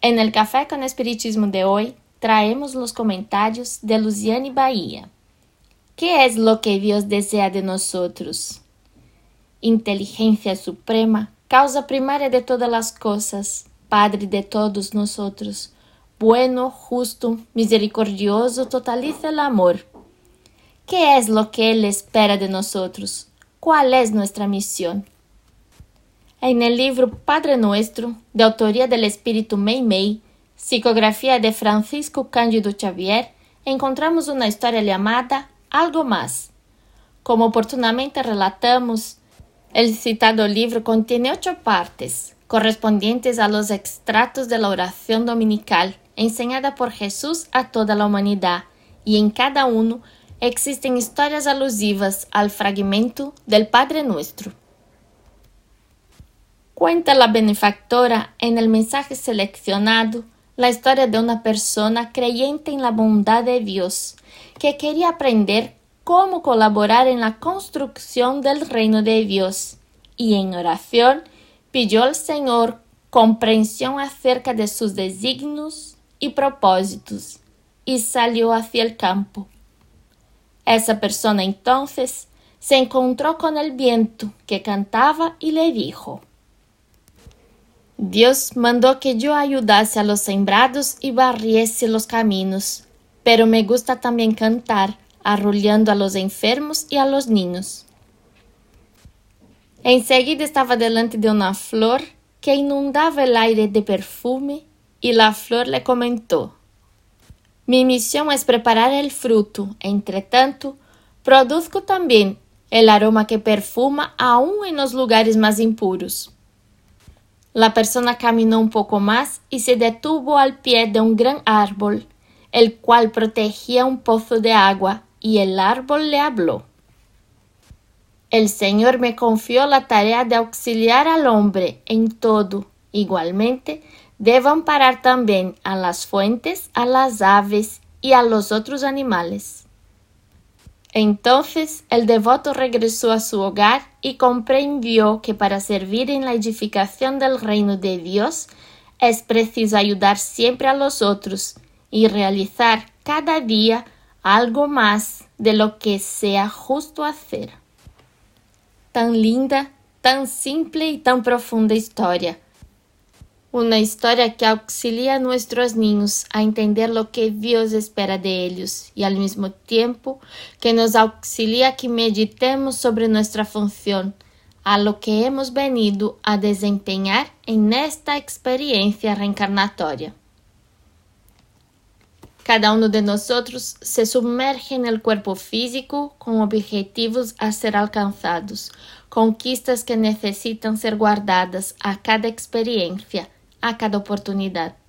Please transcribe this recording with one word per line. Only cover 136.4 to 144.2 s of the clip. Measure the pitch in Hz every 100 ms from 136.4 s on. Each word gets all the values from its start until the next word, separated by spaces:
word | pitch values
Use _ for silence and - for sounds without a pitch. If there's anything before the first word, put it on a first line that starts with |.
| 320 381 -
a | - 247
las | 262 269 214
aves | 196 202 202 208 214 - _ _
y | 262
a | 254
los | 240 220 202
otros | 214 220 277
animales". | 269 277 262 185 170 202 - - _ _ _ _ _ _ _ _ _ _ - _ _ -
Entonces, | 214 208 233 254 311 339 311 - _
el | 233 226
devoto | 226 214 269 285
regresó | 269 262 233 226 220 233
a | 220
su | 220 214
hogar | 196 202 208 262 - _
y | 269
comprendió | 254